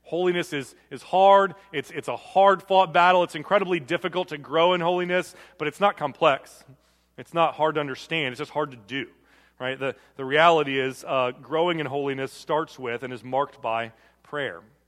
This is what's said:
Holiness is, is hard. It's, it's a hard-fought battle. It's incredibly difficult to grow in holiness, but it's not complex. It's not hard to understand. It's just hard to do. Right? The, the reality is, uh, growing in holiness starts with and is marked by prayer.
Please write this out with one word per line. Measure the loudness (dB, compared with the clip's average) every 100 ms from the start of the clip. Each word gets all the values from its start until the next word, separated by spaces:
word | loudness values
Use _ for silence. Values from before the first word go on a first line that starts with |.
Holiness | -6 -2 0 -2 -4
is, | -8 -10 _ _
is | -18
hard. | -2 4 8 8 6 -4 _
It's, | -10 -8
it's | -10 -8
a | -10
hard-fought | -2 4 4 4 2 2 4
battle. | 4 4 4
It's | 2 -6
incredibly | 0 0 2 -4
difficult | -2 -4 -2 -4 -6
to | -10
grow | -4 2 2
in | 2
holiness, | 0 -2 -2 -2 -4 -16 -20 _
but | -8
it's | 0
not | 0 0
complex. | -8 0 0 0 -6 -20 -20 -20 _ _ _ -20
It's | -8
not | 0 0
hard | 0 -2 -2
to |
understand. | -6 -10 -8 -6 -6
It's | -8
just | -8
hard | -6 -8
to | -10
do. | -10 -10 -10 _ _ _ _ _
Right? | -10 -6
The, | -8 -8 _ -12
the | -2
reality | 4 6 6 2 -2
is, | -2 -6 -4
uh, | -2 -2 -4
growing | -6 -2 -2 -2
in | -4
holiness | -4 -4 -6 -8
starts | -12 -4 -4 -4 -10
with | -8 -8
and | -8
is | -12
marked | -6 -4 -4 -6
by | -6 -4 -6 _ _ _
prayer. | _ -8 -8 -10 _ _